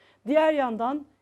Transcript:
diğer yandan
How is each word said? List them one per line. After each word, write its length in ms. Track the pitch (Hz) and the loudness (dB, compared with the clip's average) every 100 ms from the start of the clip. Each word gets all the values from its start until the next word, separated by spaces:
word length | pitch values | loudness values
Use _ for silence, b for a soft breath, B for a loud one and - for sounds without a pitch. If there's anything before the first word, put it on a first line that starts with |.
| b b 208 | b b 0
diğer 260 | 302 311 | 2 2
yandan 520 | 302 254 220 233 294 285 _ | 2 -2 -4 -4 -6 -10 _